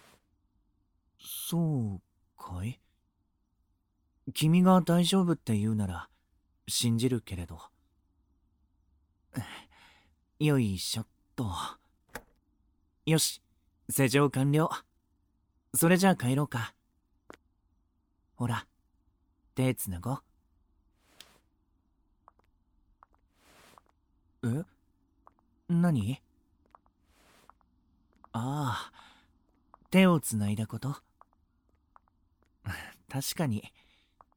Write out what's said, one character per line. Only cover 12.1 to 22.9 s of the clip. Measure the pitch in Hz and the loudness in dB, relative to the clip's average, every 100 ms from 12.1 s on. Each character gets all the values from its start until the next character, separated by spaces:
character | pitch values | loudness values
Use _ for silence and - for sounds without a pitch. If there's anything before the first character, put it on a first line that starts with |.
| - _ _ _ _ _ _ _ _ - | -20 _ _ _ _ _ _ _ _ 0
よ | 160 | 2
し、 | - - _ _ _ _ - | 2 -4 _ _ _ _ -8
施 | - 131 | 0 2
錠 | 139 143 | 4 2
完 | 131 139 | 2 2
了。 | 147 160 - - _ _ _ _ _ _ _ _ | 2 2 -2 -14 _ _ _ _ _ _ _ _
そ | - 165 | 0 4
れ | 180 | 4
じ | 190 | 4
ゃ | |
あ | - | 2
帰 | 120 135 | 0 0
ろ | |
う | 147 | -2
か。 | 117 110 _ _ _ _ _ _ - _ _ _ _ _ _ _ _ _ - | -4 -8 _ _ _ _ _ _ -20 _ _ _ _ _ _ _ _ _ -6
ほ | 120 | -4
ら、 | 110 - _ _ _ _ _ _ _ _ - | -4 -8 _ _ _ _ _ _ _ _ -2
手 | 131 | 0
つ | 117 - | 0 -6
な | 87 | -6
ご | 117 | -6
う。 | 139 _ _ _ _ _ _ _ _ _ _ - _ _ _ _ _ _ _ _ _ - _ _ _ _ _ _ | -8 _ _ _ _ _ _ _ _ _ _ -20 _ _ _ _ _ _ _ _ _ -20 _ _ _ _ _ _